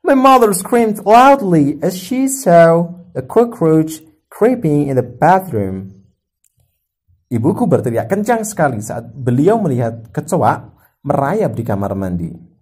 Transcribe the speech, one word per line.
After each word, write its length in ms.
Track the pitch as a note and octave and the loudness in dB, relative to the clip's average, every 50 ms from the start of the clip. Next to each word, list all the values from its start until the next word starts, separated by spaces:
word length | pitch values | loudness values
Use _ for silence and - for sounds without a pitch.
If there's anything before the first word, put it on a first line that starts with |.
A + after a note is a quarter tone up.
My 160 | _ - C#4+ | _ 2 0
mother 400 | C4+ B3+ C4+ C4 B3 A#3 G#3+ G3 | 4 4 4 6 6 4 2 0
screamed 480 | F3+ - - - A#3+ A#3 A3 G#3 G#3 - | -2 -4 -2 0 0 0 0 -2 -4 2
loudly 720 | G3 G#3+ A#3 B3+ C#4 C#4 C#4 G#3+ F#3+ F3 D#3+ C#3+ C#3 D3 - - | 4 6 6 8 6 4 4 2 0 2 2 2 2 -2 -4 -4
as 160 | E3+ F#3 F#3 | -6 -6 -6
she 240 | - - B3 B3+ C4 | -8 -6 -4 -2 -2
saw 640 | C4+ C4+ - - G3 F3 E3+ E3+ E3 E3 E3+ F3 E3+ - - - - _ | -2 -4 -4 0 4 6 6 6 6 4 2 0 -4 -8 -16 -20 -12 _
a 80 | C3 | -12
cockroach 800 | B2+ - - A3 A#3+ A#3 A#3 - E3 D#3+ D#3+ D#3+ D#3 D#3+ - - _ _ _ _ _ _ - | -10 -2 0 2 2 0 -2 -2 0 2 2 2 2 0 -6 -14 _ _ _ _ _ _ -4
creeping 560 | - G#3 A#3+ C4 A#3+ - D#3+ D3 D3 D3 C#3 | 0 0 0 0 0 0 0 0 0 0 0
in 80 | C3+ | -2
the 80 | B2+ B2 | -2 -2
bathroom. 880 | - - - D3 D#3+ F3+ F#3+ F#3+ F#3 C3+ G#2+ G2+ F#2+ F#2+ F#2+ F#2+ G2 - - _ _ _ _ _ _ _ _ _ _ _ _ _ _ _ _ _ _ _ _ _ _ _ _ _ _ | -4 -6 0 2 2 2 2 0 -4 -6 -4 -4 -4 -6 -10 -12 -14 -18 -20 _ _ _ _ _ _ _ _ _ _ _ _ _ _ _ _ _ _ _ _ _ _ _ _ _ _
Ibuku 400 | B2 A#2 A2+ D3+ G#3 - - F3 | -6 -2 -2 -2 -2 0 0 0
berteriak 400 | C#3 A2+ - B2+ A#2 A2+ G#2+ A#2 | 0 0 -2 -2 -4 -4 -4 -4
kencang 320 | G3 G3 G#3 - A#3+ A3+ | -4 -4 -2 -2 -2 -2
sekali 400 | G#3+ G#3+ - - D#3+ C#3+ B2 G#2+ | -2 -8 -4 -2 -2 -2 -2 -4
saat 320 | G#2+ - - - A#2 - - | -8 -8 -10 -12 -12 -14 -16
beliau 480 | C#3 B2+ B2 A#2+ C3 D3 F#3 A3 A3+ | -6 -4 -2 0 2 2 2 2 2
melihat 480 | G#3 D#3+ C3 A#2+ B2 A2+ A2+ A2+ - - | 0 -2 -2 -2 -4 -4 -6 -10 -16 -12
kecoa 640 | - D3+ D3 - - E3 A#2+ A2+ D3 - - - _ _ _ _ _ _ _ | -10 -10 -6 -4 -4 0 0 0 -2 -2 -8 -18 _ _ _ _ _ _ _
merayap 480 | C#3 - - C#3 C#3 F3 A3 G#3 C3+ G#2+ | -4 -2 -2 -2 -2 -2 -2 -2 -4 -4
di 160 | - A2+ A2+ | -6 -6 -6
kamar 240 | G#2+ G2 G2+ F#2+ G2 | -4 -4 -4 -6 -6
mandi. 400 | G2 G2 F#2 F2 E2+ E2 E2 E2+ - - _ _ _ | -6 -6 -6 -6 -6 -6 -8 -12 -14 -20 _ _ _